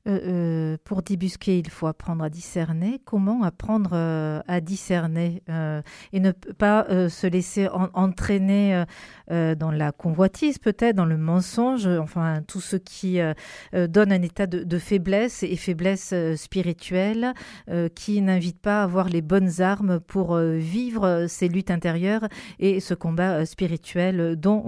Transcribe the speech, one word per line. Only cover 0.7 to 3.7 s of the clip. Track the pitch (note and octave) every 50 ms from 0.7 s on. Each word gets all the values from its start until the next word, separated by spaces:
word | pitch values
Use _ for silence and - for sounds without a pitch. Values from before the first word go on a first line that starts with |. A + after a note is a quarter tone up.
| D#3+ D#3 -
pour | - G#3 F#3
débusquer, | E3+ - G3 F3 F3+ F#3 - - - G#3 F#3 F3
il | D#3+ D#3+
faut | - - E3 D#3+
apprendre | D#3 - - - E3+ E3 D#3
à | D#3
discerner. | D3+ E3+ - - - F3+ E3 D#3+ D#3+ D#3+ F3 G#3 B3+ C4+ -
Comment | - A3+ G3+ F#3+ G3 A3+ B3 G#3+
apprendre, | E3+ E3+ - - -